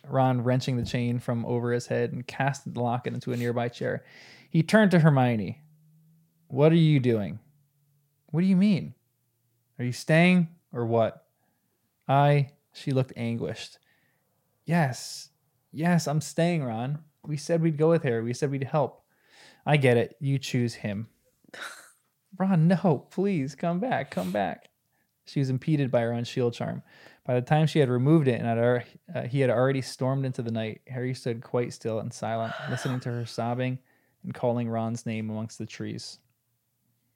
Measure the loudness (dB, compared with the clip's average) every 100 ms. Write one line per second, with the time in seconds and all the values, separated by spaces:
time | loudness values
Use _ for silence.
0 | -4 0 2 2 0 0 0 -4 -2 -2
1 | -2 -4 -4 -4 -2 -4 -2 -2 -2 -2
2 | -2 -6 -10 -4 -4 -4 -8 -4 -2 -2
3 | -4 -8 -6 -4 -2 -2 -4 -4 -6 -6
4 | -8 -20 -20 -20 _ 0 4 6 6 6
5 | 6 6 4 2 -2 -8 _ _ _ _
6 | _ _ _ _ -8 2 4 6 6 4
7 | 4 0 -2 -8 _ _ _ _ _ _
8 | _ _ _ -2 2 4 4 2 -2 -14
9 | _ _ _ _ _ _ _ -8 -6 -4
10 | 2 6 6 6 2 -4 _ -6 0 2
11 | 2 -2 _ _ _ _ _ _ _ _
12 | 0 4 6 4 0 -6 _ -12 -4 -2
13 | -2 -4 -6 -4 -6 -8 -14 -18 _ _
14 | _ _ _ _ _ _ -2 0 0 -2
15 | -10 -14 -18 _ _ _ _ -4 2 2
16 | 2 -2 -2 0 0 0 -2 -4 -4 -6
17 | -10 _ -10 -8 -2 0 0 2 2 2
18 | 2 -2 -2 -2 -2 -2 -2 0 0 -4
19 | _ _ _ _ -20 _ 2 4 6 4
20 | 2 -4 -4 -4 -2 -2 -2 -4 -8 -8
21 | -10 _ _ _ _ -16 -16 -16 -20 _
22 | _ _ _ -4 2 4 6 4 4 2
23 | -2 -4 0 0 -2 -4 -4 -2 -2 -4
24 | -4 -6 -4 -2 -4 -6 _ _ _ _
25 | _ _ -8 -4 -2 -2 0 0 2 0
26 | 0 -2 -4 -2 -2 -2 -6 -8 -12 -20
27 | -20 _ -4 -2 2 4 4 4 2 4
28 | 4 4 4 0 0 2 2 2 -2 -16
29 | -12 -8 -4 0 2 4 2 0 -4 -4
30 | -2 -2 -4 -6 -6 -4 -6 -10 -12 -8
31 | -6 -6 -6 -8 -4 -2 -2 -6 -6 -6
32 | -6 -8 -6 -4 -6 -8 -8 -6 -4 -6
33 | -6 -6 -8 -6 -4 -2 -4 -4 _ _
34 | _ _ -14 -4 -2 0 -2 -2 -4 -6
35 | -6 -6 -6 -6 -8 -10 -12 -10 -8 -8
36 | -12 -18 _ _ _ _ _ _ _ _
37 | _